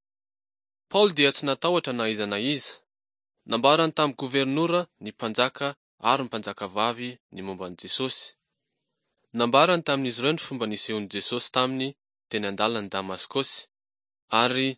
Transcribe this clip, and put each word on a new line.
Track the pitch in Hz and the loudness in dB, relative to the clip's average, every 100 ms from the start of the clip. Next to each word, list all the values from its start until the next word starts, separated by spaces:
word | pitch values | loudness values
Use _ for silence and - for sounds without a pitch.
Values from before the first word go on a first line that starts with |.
| _ _ _ _ _ _ _ _ _ | _ _ _ _ _ _ _ _ _
Paoly | 190 208 | 4 4
dia | 151 139 | 6 4
tsy | - 147 | 4 -2
natahotra | 135 165 175 147 | 0 2 2 0
na | 123 113 | -2 -2
iza | 107 104 | -2 -2
na | 101 | -2
iza. | 127 143 - - _ _ _ _ _ _ - | -2 -2 -6 -10 _ _ _ _ _ _ -4
Nambarany | 117 135 156 160 | 2 4 6 2
tamin'ny | 151 147 123 | 2 0 0
gouvernora, | 131 139 135 143 165 175 175 _ | -2 0 0 0 0 0 -4 _
ny | 107 | -14
mpanjaka | - 117 110 131 - 143 143 _ _ | -6 -4 0 0 0 -6 -6 _ _
ary | 113 135 | 0 2
ny | 123 | 0
mpanjaka | 113 101 98 101 | -6 -8 -8 -6
vavy | 98 113 117 123 123 _ | 0 0 -2 -10 -12 _
ny | 92 | -10
momban'i | 95 92 92 87 | -10 -8 -10 -10
Jesosy. | 92 - 131 - - _ _ _ _ _ _ _ _ _ _ | -6 -4 -4 -6 -10 _ _ _ _ _ _ _ _ _ _
Nambarany | 117 120 135 165 175 | 0 4 6 6 4
tamin'izy | 143 139 131 117 | 2 0 -2 0
ireo | 131 | 0
ny | 165 - | -2 -6
fomba | 131 110 | -4 -4
nisehon'i | 104 - 107 101 | -4 -4 -4 -4
Jesosy | 101 - 123 - | -6 -4 -4 0
taminy | 131 127 131 131 - _ _ _ | 2 2 0 -6 -8 _ _ _
teny | 110 101 | -4 -4
an-dalana | 98 107 117 98 | 0 0 0 -4
Damaskosy, | 98 95 92 - 135 135 - - _ _ _ _ _ _ | -6 -6 -8 -4 -4 -2 -6 -10 _ _ _ _ _ _
ary | 113 123 127 135 | 4 4 2 -2